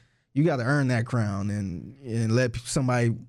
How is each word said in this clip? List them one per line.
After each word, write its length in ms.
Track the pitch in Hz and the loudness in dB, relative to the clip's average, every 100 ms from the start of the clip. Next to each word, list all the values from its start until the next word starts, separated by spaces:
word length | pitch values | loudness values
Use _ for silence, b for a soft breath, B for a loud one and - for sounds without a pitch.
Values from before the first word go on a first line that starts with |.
| _ _ _ | _ _ _
you 100 | 135 | 2
gotta 200 | 165 139 | 2 2
earn 260 | 117 147 131 | 2 2 2
that 160 | 120 117 | 0 0
crown 440 | 120 104 101 101 | 0 0 -2 -4
and, 460 | 104 98 85 - 117 | -4 -4 -6 -12 -14
and 320 | 135 113 110 120 | -6 -2 2 2
let 180 | 127 | 2
p-, 80 | 120 - | -2 -4
somebody 460 | 151 127 123 117 117 | -2 2 2 2 -2